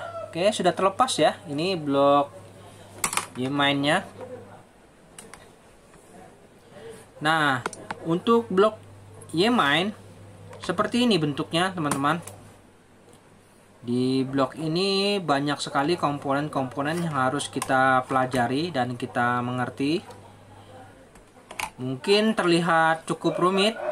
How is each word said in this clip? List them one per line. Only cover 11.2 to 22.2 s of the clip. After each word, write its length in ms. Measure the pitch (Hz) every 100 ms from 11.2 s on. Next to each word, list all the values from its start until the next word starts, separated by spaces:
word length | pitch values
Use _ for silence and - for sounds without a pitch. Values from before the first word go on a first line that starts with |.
bentuknya, 560 | 151 139 156 165 185 180
teman-teman. 480 | 147 139 143 170 - - - - - - _ - - - - - - - - -
Di 480 | 120 123 127 135 131
blok 320 | 139 131 -
ini 640 | 160 165 196 196 202 202
banyak 400 | 165 139 147 143
sekali 320 | - 147 147
komponen-komponen 1040 | 175 151 143 143 139 151 147 131 143 143 170
yang 160 | 170
harus 320 | 139 131 143 -
kita 580 | - - 131 131 131 127
pelajari 640 | 135 131 131 120 131 175
dan 240 | 139 123 123
kita 400 | 127 131 120 123
mengerti. 600 | 123 127 123 - 139 170 - - - - - - - - - - - - - - - - - -
Mungkin 560 | 127 131 - 202